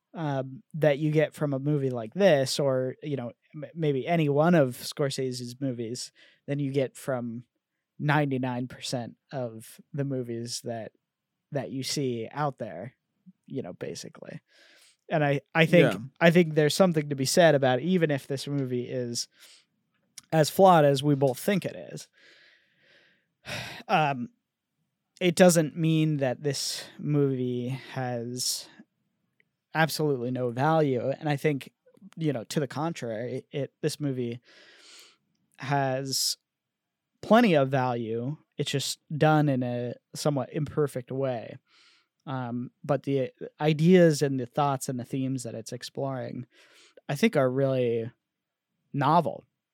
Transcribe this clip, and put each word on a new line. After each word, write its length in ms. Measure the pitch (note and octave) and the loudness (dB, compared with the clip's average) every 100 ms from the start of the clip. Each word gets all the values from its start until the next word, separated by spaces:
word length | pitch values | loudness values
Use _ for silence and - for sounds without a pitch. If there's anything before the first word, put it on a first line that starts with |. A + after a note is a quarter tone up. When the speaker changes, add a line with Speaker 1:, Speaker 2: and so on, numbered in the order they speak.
| _ | _
Speaker 1:
um, 480 | G#3+ D#3 C3+ C3 C3 _ | -8 -4 -4 -6 -10 _
that 260 | D#3 D3+ C#3+ | 0 2 4
you 100 | D#3 | 2
get 240 | D3+ D3 | 2 0
from 200 | - D3 | 0 -2
a 60 | C3+ | -2
movie 300 | C#3 D3+ C3+ | 0 0 0
like 240 | B2 A2 | -4 -6
this, 460 | F3 G3 D3 C3 - | 2 4 6 2 0
or, 360 | C#3+ C3 C3 B2+ | 0 0 -2 -6
you 140 | D#3 C3+ | -8 -6
know, 160 | A#2+ - _ D#3 | -8 -14 _ -16
m-, 80 | C#3 | -14
maybe 320 | E3+ D#3 C3+ B2+ | -4 0 0 0
any 220 | E3+ D3 | 2 2
one 280 | C#3 D#3+ F3 | 4 4 6
of 200 | C3 A#2+ | 4 0
Scorsese's 800 | - - C3+ C3+ C3 B2 B2 B2 | -10 -4 -4 -2 -6 -6 -10 -6
movies, 500 | C#3 A#2+ A2+ B2 - _ - _ - | -6 -4 -6 -8 -12 _ -20 _ -8
than 120 | C#3+ | -4
you 120 | C#3 | -2
get 240 | C3+ B2+ - | -2 -2 -6
from 460 | - B2+ A#2+ A#2 - _ _ _ _ - | -6 -4 -4 -10 -14 _ _ _ _ -6
ninety-nine 720 | D3 D3 D3 C3 B2+ B2 B2+ | 0 2 2 -2 -4 -4 -8
percent 480 | - - C3 A2+ A#2 _ | -10 -8 -8 -8 -14 _
of 480 | C#3+ B2 A2+ A2+ - - | -10 -8 -10 -18 -20 -14
the 100 | D3 | -8
movies 560 | C#3 C3 A#2+ A#2 A#2+ A#2 A#2+ | -4 -4 -6 -8 -8 -10 -10
that, 260 | A2+ G#2+ _ _ _ _ _ - | -10 -12 _ _ _ _ _ -10
that 180 | C#3+ G2 | -8 -6
you 100 | C3 | -8
see 440 | B2 - C3 A#2+ A2 | -6 -4 -4 -4 -6
out 240 | C#3 D3 - | -4 -4 -4
there, 360 | A2 E2 A#2 _ _ _ - _ - | -12 -10 -14 _ _ _ -20 _ -12
you 140 | B2+ | -10
know, 100 | - | -10
basically. 720 | - - - - - - E3 _ _ _ _ _ _ - | -10 -12 -12 -14 -18 -16 -16 _ _ _ _ _ _ -4
And 140 | F3+ | 0
I, 180 | C#3+ C#3+ - E3 | 2 0 -2 2
I 100 | E3 | 6
think, 280 | F3 B2+ | 8 6
Speaker 2:
Yeah. 60 | G2 B2+ - | 2 -8 4
Speaker 1:
I 100 | E3+ | 6
think 240 | E3+ E3 D#3 | 6 4 4
there's 200 | D3+ - | 2 4
something 320 | F#3+ D#3+ D3 | 2 2 -2
to 60 | C#3 | -4
be 100 | C3 | 0
said 300 | - E3 C#3+ | 6 6 6
about, 240 | C3+ B2+ | 4 2
even 320 | D#3+ F#3 D#3+ | 2 2 2
if 160 | C#3 - | 0 -4
this 200 | C#3 - | -8 -4
movie 420 | C#3+ B2+ B2 B2 | -4 -2 -4 -4
is 400 | C3 B2 A#2+ - _ - - _ _ _ _ _ - - | -6 -6 -6 -8 _ -20 -20 _ _ _ _ _ -20 -2
as 160 | D#3+ D3 | 2 2
flawed 340 | - F#3+ E3+ | 6 8 8
as 180 | C#3+ C#3 | 6 4
we 140 | D3 C#3 | 2 2
both 240 | C3+ B2+ | 2 0
think 240 | - G3+ | 0 0
it 120 | C3+ - C#2+ | -2 -10 -14
is, 140 | - - _ - _ _ _ _ _ _ _ _ _ _ _ - | -16 -16 _ -20 _ _ _ _ _ _ _ _ _ _ _ -14
<sighs> 420 | - - - - | -12 -12 -12 0
um, 420 | F#3 D3 C3+ A#2+ _ _ _ _ _ _ _ _ - | 2 2 0 -6 _ _ _ _ _ _ _ _ -2
it 160 | F#3 E3+ | 0 6
doesn't 420 | F3+ E3+ D#3 F3 | 8 8 2 0
mean 400 | D#3+ D#3+ D#3 D3+ | 0 2 2 0
that 240 | C3+ B2 | -2 -2
this 400 | C#3+ C3+ - - - - | -4 -4 -6 -8 -12 -10
movie 800 | D3 D3 C#3 C3 B2 B2 B2 C3 - | -2 2 2 0 -2 -4 -6 -8 -10
has 760 | - B2+ B2 A#2 B2+ - - - - - _ _ _ _ _ _ _ _ | -8 -6 -6 -6 -6 -6 -6 -10 -20 -20 _ _ _ _ _ _ _ _
absolutely 580 | D3+ D#3+ - D#3 C3 A#2+ | 0 0 0 -2 -2 -4
no 180 | B2+ B2+ | -4 -4
value. 640 | A#2 D3 D#3+ D3+ B2 A#2 C3+ | 0 2 2 2 0 -2 -4
And 100 | D#3 | -4
I 60 | C#3+ | -2
think, 340 | D#3 C#3 - _ _ _ G3 - | -2 -2 -8 _ _ _ -20 -6
you 160 | D#3+ | -4
know, 100 | B2+ G#2 | -4 -4
to 140 | - | -4
the 80 | C3+ | -4
contrary, 800 | B2+ D#3+ E3 A#2+ A2 B2 C3 - | -4 -6 -6 -8 -6 -6 -8 -8
it, 200 | D3 C3+ _ | -8 -8 _
this 180 | D#3 - | -6 -4
movie 420 | D3 B2+ A#2+ A#2+ _ - - - - - - _ _ _ _ - | -6 -4 -6 -8 _ -20 -20 -20 -20 -20 -20 _ _ _ _ -14
has 800 | B2+ C#3 C3+ C3 C3+ B2+ - - _ _ _ _ _ _ _ _ | -4 -2 0 -4 -4 -4 -4 -6 _ _ _ _ _ _ _ _
plenty 320 | - G#3+ A#3+ | 2 4 6
of 160 | D#3 C3+ | 4 2
value. 680 | C3+ B2+ A#2+ A2 A2+ A#2+ D3+ _ - | 0 -2 -4 -4 -6 -6 -8 _ -8
It's 140 | C#3+ | -4
just 280 | C#3 - - - D3+ | -4 -6 -10 -8 0
done 320 | D#3 D3+ D3 | 4 4 2
in 160 | C3 | 0
a 300 | B2 B2 B2 - _ D3+ | -2 -6 -6 -10 _ -4
somewhat 340 | D#3 C#3+ A#2+ | -2 -2 -4
imperfect 580 | E3 C#3+ - D3 C3 B2 | -6 -6 -2 -2 -4 -8
way. 460 | C3 C3+ A#2+ G#2 - _ _ _ _ _ _ - | -6 -4 -4 -8 -16 _ _ _ _ _ _ -10
Um, 440 | C3 B2 A#2+ B2+ _ | -8 -6 -8 -10 _
but 200 | D3 C#3 | -2 -2
the 280 | C#3+ C#3 B2+ - - - | 0 -2 -2 -8 -14 -2
ideas 640 | D3+ D3+ E3 F#3 E3+ C#3+ | 0 4 6 8 8 6
and 180 | C#3+ C3+ | 0 -2
the 60 | A#2+ | -4
thoughts 440 | - C#3+ C3+ - | -2 0 -2 -4
and 100 | B2+ | -8
the 60 | A#2 | -6
themes 380 | C#3 C3 C3+ | -6 -4 -4
that 120 | A#2 A2+ | -6 -12
it's 160 | A2 | -12
exploring, 760 | B2+ - - C3+ C3 A#2+ - B2+ _ _ _ _ - - | -14 -12 -8 -6 -6 -8 -10 -14 _ _ _ _ -18 -8
I 80 | D3 | 0
think, 200 | A3+ D#3+ | 2 4
are 120 | C3 | 2
really 640 | C3 C3+ C3 B2 A#2 A#2 - _ _ _ _ _ _ _ | 2 2 2 0 0 -4 -12 _ _ _ _ _ _ _
novel. 520 | C#3+ C3+ E3 C3+ - - _ _ | 0 4 4 2 -4 -16 _ _